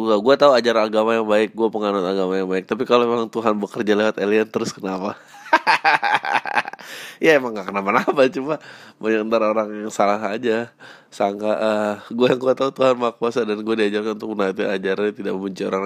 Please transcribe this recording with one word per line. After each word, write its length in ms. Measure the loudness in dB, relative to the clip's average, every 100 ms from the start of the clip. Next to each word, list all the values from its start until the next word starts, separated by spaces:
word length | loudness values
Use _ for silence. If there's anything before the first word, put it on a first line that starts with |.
| 2
gue, 60 | 2
gue 160 | 4 6
tahu 180 | 6 6
ajaran 340 | 4 2 2
agama 240 | 2 2 2
yang 140 | 2
baik, 260 | 2 2 0
gue 140 | -2
penganut 320 | 0 -2 0
agama 320 | 0 0 0 -2
yang 160 | -2
baik. 160 | -4 -4
Tapi 160 | -4
kalau 240 | 2 2 4
memang 240 | 0 -2
Tuhan 240 | -2 0 0
bekerja 400 | -2 -4 0 2
lewat 240 | 2 0
alien 300 | 0 0 0
terus, 240 | -2 -6 -6
kenapa? 400 | -8 -6 -6 -10
<laughs> 1600 | -16 -20 0 0 2 0 2 2 2 -2 -2 -4 -2 -4 -6 -12 -18 -16 -16 -2
Ya, 240 | 4 4
emang 160 | 2 -6
gak 160 | -6
kenapa-napa, 560 | -4 0 0 0 2 2
cuma 320 | 2 -6 -8 -10 -20 -20 _
banyak 200 | -2 0 0
ntar 80 | 0
orang 280 | 0 0 -2
yang 200 | -6 -10
salah 280 | 0 0 2
aja. 480 | -2 -4 0 0 -2 _ -20 -20 _
Sangka, 400 | -4 -2 -2 -2 -2
eh, 380 | 0 0 -2 -4 -8
gue 140 | 0 2
yang 80 | 2
gue 160 | 2
tahu 180 | 0 -2 0
Tuhan 180 | 2 2
Maha 160 | 0 -2
Kuasa 260 | -2 -2 -2
dan 160 | -2 -2
gue 100 | 0
diajarkan 460 | 0 0 -4 -6
untuk 160 | -8 -2
menaati 320 | -2 0 -2
ajarannya, 440 | -2 -2 0 -2 -2
tidak 160 | -6
membenci 300 | -4 -6 -6 -4
orang 160 | -2